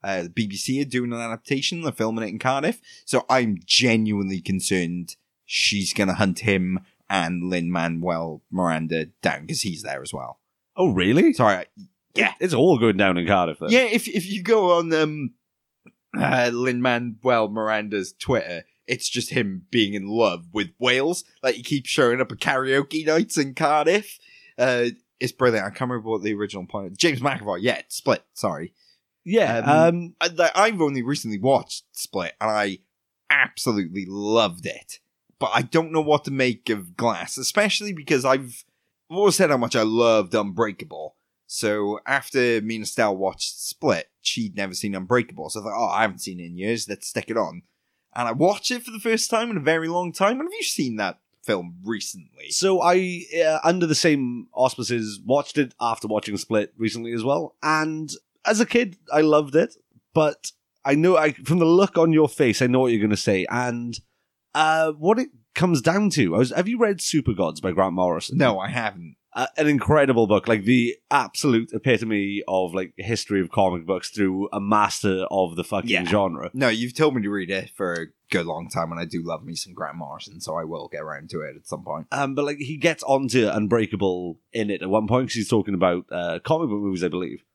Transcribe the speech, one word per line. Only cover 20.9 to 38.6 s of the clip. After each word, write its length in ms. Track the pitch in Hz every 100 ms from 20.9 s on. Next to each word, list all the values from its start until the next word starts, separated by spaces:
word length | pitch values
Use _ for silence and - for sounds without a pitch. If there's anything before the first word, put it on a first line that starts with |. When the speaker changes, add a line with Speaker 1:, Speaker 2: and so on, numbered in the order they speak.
| 127 143 180 - _
Speaker 1:
Like, 120 | 131 113
he 80 |
keeps 260 | 123 143 127
showing 320 | - 123 123
up 100 | 127
at 60 | 127
karaoke 680 | - 135 131 135 139 156 156
nights 320 | 160 - -
in 160 | 139
Cardiff. 640 | 131 156 151 147 202 214 - _ - _ -
Uh, 280 | 127 123 120 110 _ _
it's 120 | 127
brilliant. 320 | - 127 113 98
I 40 |
can't 200 | 101 127
remember 200 | 123 110
what 140 | 110
the 100 | 101
original 320 | 104 101 101 90
point. 320 | 110 98 95
James 220 | 170 135
McAvoy, 380 | 139 131 104 90
yeah, 200 | 113 - -
Split, 360 | - - 117 _
sorry. 400 | - 104 76 87 _ _ _ _ _ -
Speaker 2:
Yeah, 320 | 220 165 117
Speaker 1:
Um, 360 | 139 151 165 175
Speaker 2:
um, 200 | 170 -
Speaker 1:
I, 60 | 170
like, 240 | 165 165 -
I've 260 | 214 208
only 200 | 151 135
recently 360 | 120 143 117 104
watched 440 | 120 135 - - _
Split, 420 | - - 98 85 -
and 100 | 110
I 300 | 107 101 92 _ _ _ _ _
absolutely 760 | 143 123 - - 107 85 92 92
loved 580 | 98 104 113 107 87 -
it. 340 | - - - _ _ _ _
But 120 | 117
I 80 | 113
don't 300 | 131 160 165
know 100 | 160
what 220 | 151 147 -
to 60 |
make 380 | 135 127 110 -
of 260 | 107 87 87
Glass, 400 | 117 95 87 -
especially 560 | 127 - 208 - 208
because 320 | 175 139 139 131
I've, 380 | 135 127 120